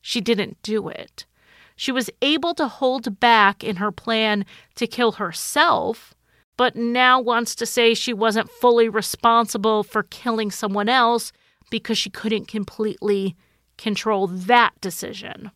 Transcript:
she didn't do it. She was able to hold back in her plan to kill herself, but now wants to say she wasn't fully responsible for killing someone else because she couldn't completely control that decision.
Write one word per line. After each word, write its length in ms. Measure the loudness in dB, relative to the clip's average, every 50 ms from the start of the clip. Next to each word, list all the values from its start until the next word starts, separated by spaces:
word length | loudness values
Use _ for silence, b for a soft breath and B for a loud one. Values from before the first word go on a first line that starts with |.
she 180 | _ -4 -4 -4
didn't 400 | 0 0 0 0 -2 -6 -8 _
do 260 | -8 -4 -4 -4 -4 -6
it. 360 | -12 -12 -16 _ _ -20 -20 _ b b b b b b b b b
She 160 | b -6 -2
was 180 | -2 -2 -4 -4 -4 _
able 320 | 0 0 0 0 0 -2 -2
to 140 | -2 -4 -4
hold 520 | -4 -2 0 0 0 0 -4 -6 -4 _
back 440 | 4 6 6 6 6 4 2 _ -6
in 120 | -6 -6
her 140 | -4 -4 -6
plan 540 | -6 -6 -6 -4 -2 0 0 0 0 -2 -4 B B B B B B
to 120 | -6 -6
kill 260 | -6 -2 0 0 0
herself, 1000 | 0 -2 -8 -8 -6 -8 -10 -4 0 2 2 2 2 0 0 -4 -6 -8 -12 _ _ _ _ _ _ _ _ _ _ 0
but 180 | 0 0 0
now 420 | -2 -4 -2 2 4 6 6 6 4
wants 360 | 4 0 0 0 0 -2 -6
to 100 | -6 -8
say 300 | -2 0 4 4 4 4
she 180 | 2 -2 -4
wasn't 380 | -2 0 0 2 2 0 -2 -4
fully 360 | -4 2 4 4 6 6 4
responsible 960 | 4 2 -4 -4 -4 -8 0 2 4 4 4 2 0 -4 -2 0 0 0 0
for 200 | -2 -2 -4 -4
killing 480 | -4 _ -12 -8 -6 -4 -2 -2 -2 -4
someone 400 | -6 -6 -6 -4 -2 -2 0 2
else 420 | 2 4 4 4 2 0 -2 -6 _ _ _ _ _ _ _ _
because 260 | -8 -6 _ -4 -4
she 140 | -4 -4 -6
couldn't 380 | -10 -8 -4 -2 -2 -2 -4 -6
completely 880 | -8 -8 -8 -8 -6 -6 -4 -4 -4 -4 -2 0 0 0 0 -4 -6 _ _ _ _ _ _ _ _ -8
control 480 | -6 -4 -4 -2 -2 -2 0 0 0
that 460 | -2 -4 -8 0 4 4 4 4 2 _ _
decision. 720 | -10 -10 -8 -8 -10 -12 -12 -14 -14 -16 -16 -14 -16 -18 _